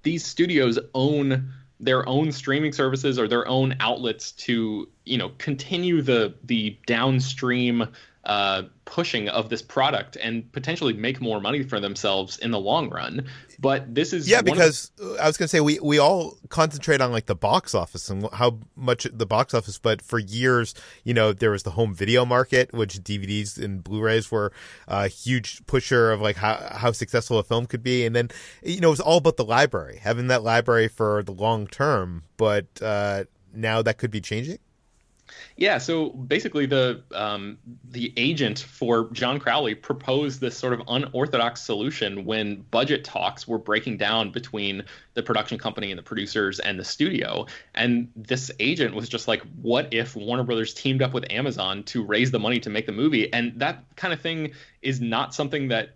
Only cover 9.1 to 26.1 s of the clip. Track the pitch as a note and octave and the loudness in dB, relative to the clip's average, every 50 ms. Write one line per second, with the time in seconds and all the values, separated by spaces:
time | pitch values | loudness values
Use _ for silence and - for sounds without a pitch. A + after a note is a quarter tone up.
9.1 | - A#2 G#2 G#2 - A2+ A2 A2 A2+ G#2+ - - - C3+ C3 D3 C#3+ G2+ G2+ - | -2 -2 -2 0 -2 -2 -2 -2 -6 -8 -8 -4 0 2 2 2 2 -2 -4 -8
10.1 | - - - A2+ A#2 A#2 A2+ - - C#3+ C3 D#3 E3+ E3+ D#3+ C3 A2 G#2 A2 B2 | -10 -8 -6 -4 -4 -6 -8 -8 -10 -8 -6 -6 -4 -2 0 -2 -2 0 -2 -4
11.1 | C3+ C3 C3 A#2 A2 G#2 G2 G#2+ B2+ C#3 C3+ C3 A#2 G#2 G2+ G2 G2 - - G#2 | -4 -2 -4 -2 -2 -2 -2 -2 -2 -2 -4 -4 -4 -4 -4 -4 -6 -2 0 0
12.1 | G2 F#2+ F#2+ F#2+ - - - A#2 A#2 G2+ G2 G2+ B2+ E3 D3+ - - D#2+ C2+ A#1+ | 0 0 -2 -4 -8 -8 -4 -2 -2 -2 0 0 0 0 0 -2 -6 -6 -8 -6
13.1 | - B2+ C3 C3 - - - _ - - - C3+ C3+ C#3 C3+ - A#2 C#3+ D#3 - | -6 -8 -8 -8 -14 -18 -20 _ -12 0 2 2 2 2 -2 -2 0 0 0 0
14.1 | F#3 F3 C#3+ F3+ A3 B3 G#3+ F#3 E3 - E3+ D#3+ D3 - - - _ - - - | -2 -2 2 4 4 4 4 2 4 6 6 6 4 2 -10 -12 _ -14 -12 -8
15.1 | - - D3+ D#3 D3+ - F3 D3+ - D#3+ D3+ D3 D3+ D#3 E3 D3 D3 D3+ C#3+ D3+ | -4 2 2 2 2 2 -2 2 4 4 6 4 2 2 2 4 6 6 6 6
16.1 | G3 F#3 F#2+ E2 - _ - - - E3 D#3+ D#3+ D3 C#3 - E3 D3 C3+ C3 B2 | 6 4 -2 -4 -8 _ -16 -6 2 2 2 2 2 -4 2 2 4 4 4 2
17.1 | A#2+ A2 - - G2 E2+ - G2+ B2 F#3 - - - G2+ E2+ - - F2 - - | 2 -2 0 -2 -2 0 2 4 4 2 2 0 -2 -2 -2 -2 -8 -12 -8 -6
18.1 | G2 F#2+ G#2 A2 - G2+ B2 B2 A#2 A2 G#2 - _ - C3 B2 B2 A#2 - A#2+ | -6 -6 -6 -6 0 2 2 2 2 0 -14 -18 _ -4 0 0 0 0 -2 -8
19.1 | - A2+ A#2 F#2+ A2 A2 B2+ - - A#2 G#2 G#2 F#2+ - - A#2 A2 - - - | -4 -4 -2 2 2 2 2 2 0 -2 -2 -2 -12 -2 2 2 2 2 -2 -4
20.1 | B2 A#2 G#2+ F#2+ G#2+ A#2 B2+ C3 B2+ A#2+ A#2 - - - - - - - _ A#2+ | -4 -4 -4 -4 -4 0 2 4 4 4 2 -2 -6 -16 -20 -20 -20 -10 _ 2
21.1 | A#2+ A#2 A2 G#2+ G2+ G2 A#2 A2 G#2 G2 - G2 E2 A2+ A#2 G#2+ F#2+ E2+ G2 G2+ | 4 6 6 4 4 4 2 2 2 2 -4 -4 0 0 0 0 0 -2 2 4
22.1 | A#2 B2 B2 B2 B2 B2 B2+ - C3 B2+ B2 - - A#2 A2 G2 F#2 G2 F2+ - | 6 4 6 6 4 4 4 4 4 4 4 2 0 -2 -2 -2 -2 -10 -6 -6
23.1 | G#2 G2+ G2 G2 G#2 G#2 G#2 G#2 - - - G2+ G2 F#2+ E2+ F#2+ G#2 G#2+ A2 A2 | -6 -4 -4 -2 -2 -4 -4 -6 -6 -6 -6 -6 -6 -8 -8 -6 -4 -2 0 2
24.1 | A2+ A2+ G#2+ - A2+ G#2+ G#2 G2+ - - - - - - - - F#2+ G2 G2+ G2+ | 2 2 0 0 -2 0 0 -2 -4 -10 -20 -20 -20 -20 -8 -4 -2 0 0 -2
25.1 | - - - A#2+ C3 B2 G#2 - - - - - - C3 - - C3+ A#2+ A#2 A2 | -4 -6 -2 0 0 0 -2 -6 -14 -14 -6 0 0 0 2 4 4 4 6 4